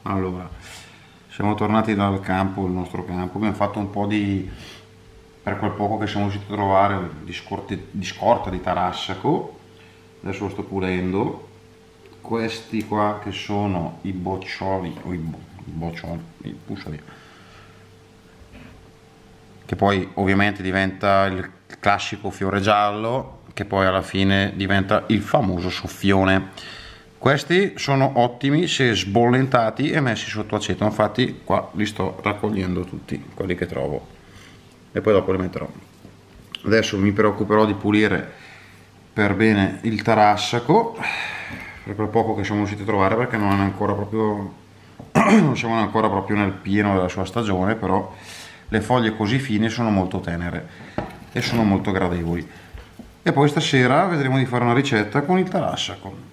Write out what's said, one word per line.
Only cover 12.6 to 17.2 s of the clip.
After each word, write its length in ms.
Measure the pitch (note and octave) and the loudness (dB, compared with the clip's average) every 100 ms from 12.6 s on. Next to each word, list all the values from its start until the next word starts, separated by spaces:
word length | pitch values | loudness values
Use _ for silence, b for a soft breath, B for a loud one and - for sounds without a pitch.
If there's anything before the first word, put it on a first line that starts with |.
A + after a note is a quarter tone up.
| - A2 G2+ | -6 -6 -2
qua 340 | G#2+ G#2 G#2 | 0 0 -2
che 100 | G#2 | -8
sono 680 | F#2+ - G2+ G2+ F2+ E2 - | -10 -4 -2 0 -2 -4 -6
i 100 | G2 | -8
boccioli, 840 | F#2 F2+ F#2+ F#2+ - F#2+ F#2+ F2 - | -6 -4 -6 -8 -8 -4 -4 -4 -8
o 100 | - | -8
i 40 | F2+ | -6
bo-, 220 | D#2+ C#2+ - - - | -6 -10 -16 -18 -14
i 60 | |
boccioli, 500 | D#2 E2+ E2 E2 E2 - - | -8 -8 -8 -10 -10 -12 -16
i, 60 | - G#1+ - | -14 -14 -12
pussa 240 | G2+ - | -12 -10
via. 120 | D2+ - B | -14 -14 B